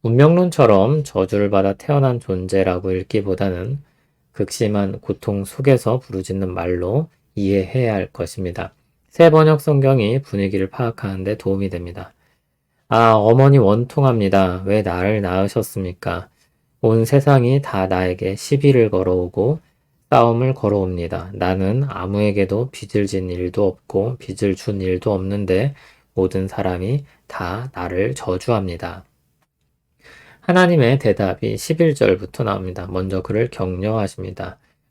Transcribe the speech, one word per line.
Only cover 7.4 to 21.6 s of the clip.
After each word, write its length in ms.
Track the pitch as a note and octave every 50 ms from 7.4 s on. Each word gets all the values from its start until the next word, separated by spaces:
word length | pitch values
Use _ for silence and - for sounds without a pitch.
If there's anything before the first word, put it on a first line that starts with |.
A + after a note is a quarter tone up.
| G2+ F#2+ G2 G2 F#2 F#2 - C3 B2 A#2 G#2+
할 140 | G2 F2+ -
것입니다. 640 | _ - F2+ E2+ - - F#2 F2+ F2 - F#2 F#2+ _ _ _ _ _ _ _ _
새 220 | _ - E3+ E3
번역 300 | D3+ D#3 D#3 D#3 D#3 C#3+
성경이 600 | - D#3 D3 C#3 C3+ C3+ C3+ B2+ G#2+ G#2 A#2+ C#3
분위기를 460 | C#3 - - G2+ G2 F#2+ G2 F#2+ F#2+ F#2+
파악하는 540 | - - B2 A2+ A2+ - - G2 F#2+ F#2+
데 140 | F#2+ G2 G#2+
도움이 340 | G#2+ - G2 G2 F#2+ G2 F#2+
됩니다. 420 | F#2 F2 F2 F2 F2 F#2 F#2 - _ _ _ _ _ _ _ _ _ _ _ _ _ _ _ _
"아, 240 | A2+ A2+ A#2 A2+
어머니 440 | A2 A2 G2+ A2 A#2 C3 C3+ C#3 C#3
원통합니다. 1080 | C3+ A2 G2 G#2 A#2 B2 - - D3+ C#3 C3+ A#2+ A2+ G2+ G2 F#2+ G2 F#2+ F#2 F2+ F#2 F#2+
왜 160 | G2 G2+ G#2+
나를 400 | G2+ G2 E2+ F2+ F#2 G2+ A2 G#2+
낳으셨습니까? 1040 | G2+ F#2 F2+ F#2+ G2 G#2 - A#2 - - - G2+ F#2+ F2+ F2+ _ - F#2+ F2 F2 - _ _ _ _ _ _ _ _ _ _ _
온 240 | - A2+ A2+ A2+ A2+
세상이 580 | - C#3+ C#3 C#3 C#3+ C#3 C3 A#2+ A#2+ C3+ C#3+
다 240 | C#3 - - G2 F#2+
나에게 480 | F#2 F#2+ F2+ F#2 F2+ F2+ F#2+ F#2+ F#2+ G2
시비를 560 | - - - D3 C#3 C#3+ C#3+ C3+ B2 A2+ G#2
걸어오고 680 | G2+ F#2 F#2 F#2 F2+ F2+ F2 F2 - - G2 B2 D3+ D#3+ _ _ _ _ _ _ _ _ _ _
싸움을 440 | D3 B2+ A#2 A#2 A#2 A#2 B2+ C3 C3
걸어옵니다. 760 | - - G#2 G#2 G2+ F#2+ F#2 F2+ F2 E2+ E2 E2+ E2+ F2 F#2
나는 520 | G2 F2+ F2+ F#2 F#2 F#2+